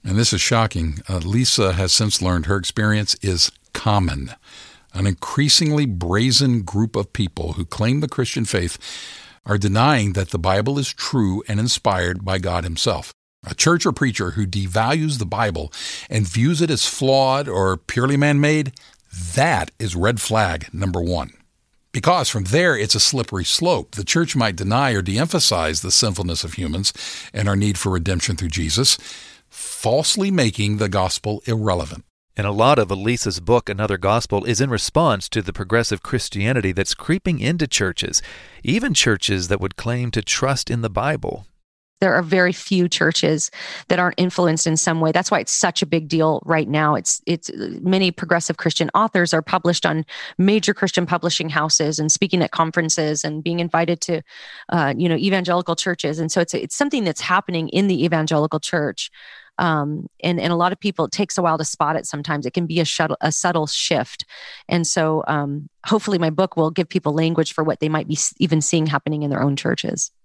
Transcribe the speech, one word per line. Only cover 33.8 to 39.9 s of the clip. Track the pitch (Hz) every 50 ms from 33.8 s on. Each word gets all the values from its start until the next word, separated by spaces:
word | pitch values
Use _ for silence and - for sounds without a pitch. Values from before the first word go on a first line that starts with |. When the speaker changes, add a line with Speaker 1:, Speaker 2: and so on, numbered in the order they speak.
| 107 104 101
Speaker 2:
Gospel, | 87 92 98 107 117 - - 107 101 92
is | 117 117 -
in | 135 139
response | 120 104 - - - 151 170 151 110 95 - -
to | - 110
the | 95 92 -
progressive | - 101 92 110 117 113 - 104 92 -
Christianity | - - 117 - - - 101 101 113 135 123 98 95 90
that's | 95 95 - -
creeping | - - - 165 196 _ 185 170 135
into | 107 131 170 170 160
churches, | 131 - - 104 92 87 - - - - - - - - - - - - - -
even | 117 160 226 240 277 160
churches | - - 123 107 95 - - 101 92 90
that | 87 101 98
would | 95 95 -
claim | - - 113